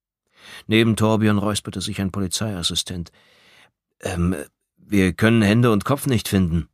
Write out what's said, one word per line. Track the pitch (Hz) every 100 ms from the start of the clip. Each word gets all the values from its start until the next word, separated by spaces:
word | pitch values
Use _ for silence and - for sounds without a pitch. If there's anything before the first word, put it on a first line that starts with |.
| _ _ _ _ - - -
Neben | 110 113 107
Torbjörn | 110 110 107 101
räusperte | 101 101 - 95
sich | 90 98
ein | 98
Polizeiassistent. | 101 92 - 110 92 87 85 - 92 82 _ _ _ _ _ _ _ _ _
„Ähm, | 101 87 87 82 - _ _ _
wir | - 101 95
können | 82 110 117
Hände | 101 113 120
und | 104
Kopf | - 139 143
nicht | 113 -
finden.“ | 98 90 85 73